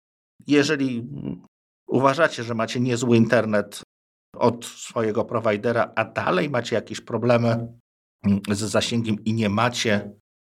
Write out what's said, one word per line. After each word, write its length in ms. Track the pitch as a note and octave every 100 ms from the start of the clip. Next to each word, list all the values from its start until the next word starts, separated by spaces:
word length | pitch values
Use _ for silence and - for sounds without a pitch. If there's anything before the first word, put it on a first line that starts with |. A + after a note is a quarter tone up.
| _ _ _ _ -
Jeżeli 600 | C#3+ C#3+ C#3 C3+ A#2+ A2+ C#3+ - - - _ _ _ -
uważacie, 560 | A#2+ C3+ C3+ D#3 -
że 100 | A2+
macie 260 | A2+ A2+ B2
niezły 380 | B2 A#2+ B2 A#2
internet 640 | A2+ A#2+ G#2+ G#2 G#2 - - _ _ _ _ -
od 300 | A#2+ A#2+ -
swojego 600 | - - A#2+ A2 A2 G#2
prowajdera, 680 | A#2 A2+ G#2 A#2+ A#2 - -
a 100 | A2+
dalej 440 | - G#2 F3+ D3+
macie 260 | B2+ A#2 A2
jakieś 260 | - G#2+
problemy 680 | - A2+ A#2+ A#2 A#2 A#2 A#2 - _ _ _ _ G2+ G2 G#2
z 60 | G2+
zasięgiem 680 | G#2+ G#2+ - A#2 A2+ G#2 A2
i 80 |
nie 160 | A2 G#2+
macie 680 | G#2 A#2+ A#2+ A#2 G2+ - - _ _